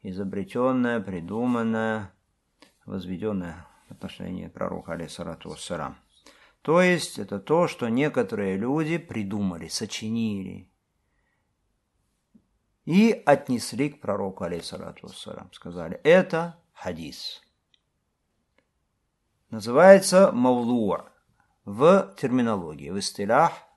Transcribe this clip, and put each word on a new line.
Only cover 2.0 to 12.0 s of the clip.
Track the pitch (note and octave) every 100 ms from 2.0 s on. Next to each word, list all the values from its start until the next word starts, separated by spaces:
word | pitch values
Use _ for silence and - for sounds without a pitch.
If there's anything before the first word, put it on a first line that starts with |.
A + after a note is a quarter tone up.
| G2 _ _ _ _ _ _ _
возведённая | - G2 F2+ F2+ G#2+ G2+ F2 E2 - _ _
в |
отношении | - F#2+ - F#2 F#2 E2+
пророка, | - F#2+ F2+ -
алейхиссалату | E2 E2+ - E2+ E2 E2+
вассалам. | D#2+ - F2 - - _ _ - _ _ _
То | - E3
есть | F3+ F3 - -
это | G2+ G2+
то, | - D#3+ E3
что | - A#2
некоторые | A#2 D3 C3+ G#2 G#2+ G2 F#2+
люди | A#2 D3+ D#3 E3
придумали, | D3 A#2 G2 G#2+ G2 E2+ E2
сочинили | - G#2+ - A2 A#2 A2+ G2 F#2+ F#2+ F2+ _ _ _ _ _ _ _ _ _ _ _ _ _